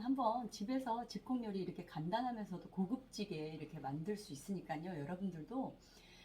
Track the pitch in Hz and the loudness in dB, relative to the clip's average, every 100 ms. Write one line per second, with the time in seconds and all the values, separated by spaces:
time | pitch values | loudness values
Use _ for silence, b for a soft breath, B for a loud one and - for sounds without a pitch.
0 | 233 269 226 240 240 - 208 262 254 226 | 2 6 6 6 2 -2 2 2 4 2
1 | 233 196 - 254 220 190 175 175 - 160 | 0 -4 0 0 2 0 0 -2 -6 -2
2 | 160 220 254 233 185 180 - 190 185 262 | 2 2 2 0 -2 -4 -4 0 2 2
3 | - - 202 156 156 160 151 156 139 147 | -2 -4 -2 -2 -2 -4 -6 -4 -2 0
4 | 165 208 - 143 - 180 - 151 175 160 | 0 -2 -4 -8 -2 -2 -2 -4 -2 -2
5 | 143 180 196 165 151 254 - - B B | -2 0 -2 -2 -2 -2 -2 -4 B B
6 | B B | B B